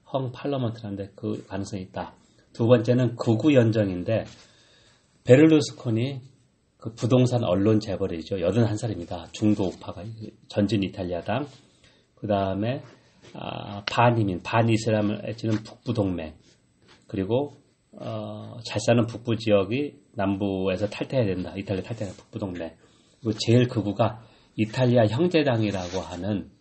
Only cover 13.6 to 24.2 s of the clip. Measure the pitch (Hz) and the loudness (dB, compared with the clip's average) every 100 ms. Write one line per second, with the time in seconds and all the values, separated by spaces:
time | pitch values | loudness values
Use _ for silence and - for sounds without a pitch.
13.6 | 50 101 101 - 120 117 101 87 - 113 | -10 -10 -6 4 4 6 2 -2 -2 2
14.6 | 117 110 117 107 104 107 - 110 113 107 | 4 2 2 2 2 -2 -6 -6 -2 -2
15.6 | - - - 113 98 90 78 78 _ _ | -4 -14 -6 -2 0 -2 -8 -14 _ _
16.6 | _ _ _ - _ 98 95 120 143 - | _ _ _ -20 _ -6 0 0 -2 -8
17.6 | _ _ _ - 123 110 107 107 107 113 | _ _ _ -16 -12 -10 -10 -12 -14 -14
18.6 | 113 107 113 120 117 - - 113 110 101 | -8 -4 2 4 4 -2 -4 -2 4 4
19.6 | 95 123 143 - _ - 98 98 101 95 | 4 -2 -4 -8 _ -4 -2 0 -2 -2
20.6 | 95 92 104 - 139 135 107 90 90 95 | -2 -2 -4 -6 -4 0 0 -2 -6 -8
21.6 | 98 98 92 113 101 87 - 113 98 87 | -6 -6 -6 -8 -10 -12 -14 -10 -8 -8
22.6 | 82 - _ _ _ _ 113 107 - 117 | -10 -14 _ _ _ _ -4 -2 2 4
23.6 | 123 113 101 98 113 - | 4 0 -4 0 0 -2